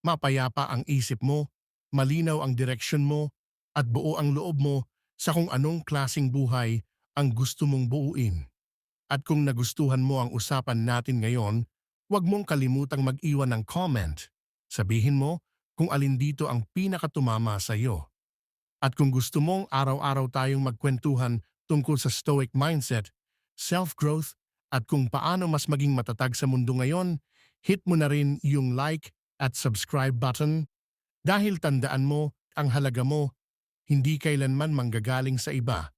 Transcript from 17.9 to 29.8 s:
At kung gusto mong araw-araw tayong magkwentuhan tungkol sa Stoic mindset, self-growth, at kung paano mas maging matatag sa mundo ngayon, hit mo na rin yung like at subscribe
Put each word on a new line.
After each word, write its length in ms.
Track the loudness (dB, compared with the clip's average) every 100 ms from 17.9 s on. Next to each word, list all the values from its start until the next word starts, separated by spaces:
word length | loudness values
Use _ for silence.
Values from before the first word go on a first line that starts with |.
| -4 -8 _ _ _ _ _ _ _
At 160 | -4 2
kung 160 | 2
gusto 240 | 2 0 0
mong 320 | 0 0 -2
araw-araw 560 | -2 -2 -2 -2 -2 -2
tayong 340 | -2 0 0
magkwentuhan 800 | -2 0 -2 0 0 0 0 -2 -6 _ _
tungkol 260 | 0 2 0
sa 80 | 0
Stoic 400 | -2 0 0 0
mindset, 640 | 0 0 0 0 -2 -4 _ _ _ _
self-growth, 800 | -12 -2 -2 -2 -2 -2 0 -4 -12 _ _ _
at 80 | -6 0
kung 160 | 0 0
paano 400 | -2 -2 0 0
mas 240 | 0 0
maging 240 | 0 2
matatag 400 | 0 -2 -2 -2
sa 160 | 0 0
mundo 240 | 2 0
ngayon, 480 | 0 0 0 -2 -4 _ _ _ _
hit 160 | 0 0 2
mo 80 |
na 160 | 2 4
rin 320 | 2 2 0
yung 320 | 0 2 2
like 400 | 0 -2 -4 -10 _ _ _
at 160 | -4
subscribe 640 | -2 -2 -2